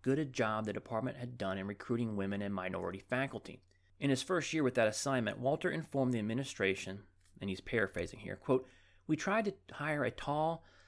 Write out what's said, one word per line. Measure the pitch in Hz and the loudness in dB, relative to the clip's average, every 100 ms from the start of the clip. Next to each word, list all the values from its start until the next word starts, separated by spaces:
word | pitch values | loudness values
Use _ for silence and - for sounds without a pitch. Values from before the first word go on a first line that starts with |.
good | 131 139 | 2 2
a | 143 | 2
job | 127 110 110 107 | 0 2 2 0
the | |
department | 104 - - 131 - | -4 -2 -2 -2 -4
had | 123 123 | -8 -4
done | 95 95 | -2 -2
in | 98 | -4
recruiting | 104 - 120 113 101 | -4 -2 0 0 0
women | 98 101 | 0 0
and | 101 | -2
minority | 98 92 92 90 95 | -2 -2 -2 -4 -6
faculty. | - 127 135 107 - - _ _ _ - | -4 -2 -2 -6 -10 -16 _ _ _ -2
In | 139 | 2
his | 131 | 2
first | - 180 143 | 2 0 2
year | 160 | 2
with | 131 | 4
that | 123 110 | 4 4
assignment, | 107 143 131 107 104 | 2 0 0 0 0
Walter | 127 160 185 | 0 0 0
informed | 156 - 139 127 120 | -2 -2 0 2 2
the | |
administration, | 107 120 131 - 98 92 - 98 - _ - - | 0 -2 -2 0 2 0 -4 -10 -12 _ -20 -8
and | 101 | -4
he's | 92 | -4
paraphrasing | - 117 98 90 87 - | -2 0 2 0 -6 -6
here, | - - | -10 -6
quote, | - 131 - - - - - | 2 2 2 -18 -20 -10 -2
"We | 151 | 0
tried | - 214 208 | 2 2 0
to | - - - | -2 -10 -6
hire | 151 147 | -2 2
a | 117 | 0
tall, | - - 151 156 165 - - | 0 -2 2 2 0 -8 -20